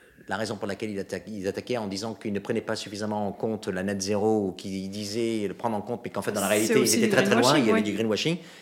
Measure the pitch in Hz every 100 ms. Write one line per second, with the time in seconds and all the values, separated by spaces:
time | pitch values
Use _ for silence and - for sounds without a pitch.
0 | - - - 98 110 104 104 95 110 98
1 | 92 92 - 107 95 101 98 120 104 98
2 | 113 107 113 101 101 113 - 107 101 101
3 | 107 107 101 101 113 107 - 92 98 101
4 | 92 104 110 110 95 - 101 95 95 101
5 | 104 110 117 113 98 87 117 104 95 117
6 | - 104 107 104 98 107 - 226 - -
7 | 220 202 196 226 240 302 226 220 208 98
8 | 113 101 156 175 - -